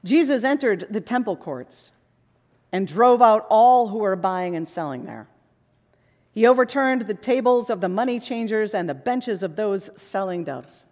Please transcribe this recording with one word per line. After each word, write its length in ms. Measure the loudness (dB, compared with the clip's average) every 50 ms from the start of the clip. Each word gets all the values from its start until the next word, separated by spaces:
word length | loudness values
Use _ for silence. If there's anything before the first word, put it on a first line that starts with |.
| -2
Jesus 400 | 2 2 2 4 4 0 0 2
entered 440 | 0 0 2 2 0 0 0 -4 -6
the 120 | -8 -8
temple 340 | -6 -2 -4 -2 -2 -2 -6
courts 560 | -6 -6 -10 -10 -10 -12 _ -16 -18 -20 -20 _ _ _ _ _ _ _ _ _ _ _ _ _ _ _ _
and 160 | -4 -4 -4
drove 340 | -4 2 4 6 6 8 8
out 240 | 6 6 6 4 2 2
all 400 | 4 6 6 6 6 4 4 0
who 100 | -2 -2
were 160 | -2 -2 -2
buying 400 | 0 -2 -4 -2 -2 -4 -4 -6
and 120 | -6 -8
selling 380 | -8 -8 -8 -8 -8 -8 -10 -12
there. 220 | -14 -16 -18 -18 _ _ _ _ _ _ _ _ _ _ _ _ _ _ _ _ _ _ _ _ _
He 140 | _ 4 4
overturned 560 | 6 6 4 2 0 0 0 0 0 0 -2
the 140 | -2 -6 -8
tables 540 | -8 -2 -2 0 2 2 2 2 2 0 -2
of 120 | -4 -4
the 80 | -2 -4
money 300 | -2 -2 -2 -2 -2 -6
changers 560 | -6 -8 -6 -6 -4 -2 -2 -2 -2 -2 -2
and 120 | -4 -4
the 80 | -4 -6
benches 480 | -6 -4 -4 -4 -4 -4 -6 -6 -6 -6
of 140 | -8 -6
those 320 | -4 -4 -2 -2 -4 -6 -10 -16 -16
selling 460 | -16 -8 -6 -6 -6 -4 -6 -8 -8
doves. 400 | -8 -10 -12 -14 -18 -20 -20 _ _